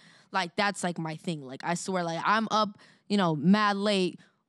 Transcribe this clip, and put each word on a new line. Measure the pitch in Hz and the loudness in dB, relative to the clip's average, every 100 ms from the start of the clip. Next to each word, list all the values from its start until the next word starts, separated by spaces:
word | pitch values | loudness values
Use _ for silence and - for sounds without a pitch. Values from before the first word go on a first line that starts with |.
| - - _ | -20 -20 _
Like, | 196 175 | -4 -2
that's, | - 202 196 | 0 -2 0
like, | 180 170 | -4 -4
my | 160 156 | -6 -6
thing. | - 156 | -6 -6
Like, | 131 135 | -8 -8
I | 160 | -4
swear, | 170 - 185 | -4 -2 -2
like, | 170 165 | -2 -2
I'm | 160 214 220 | 0 2 2
up, | 214 208 - - _ - | 0 0 -4 -20 _ -2
you | 202 | 2
know, | 175 | 2
mad | 156 160 208 208 202 | 2 4 4 4 2
late | 208 196 180 - _ _ | 0 0 0 -4 _ _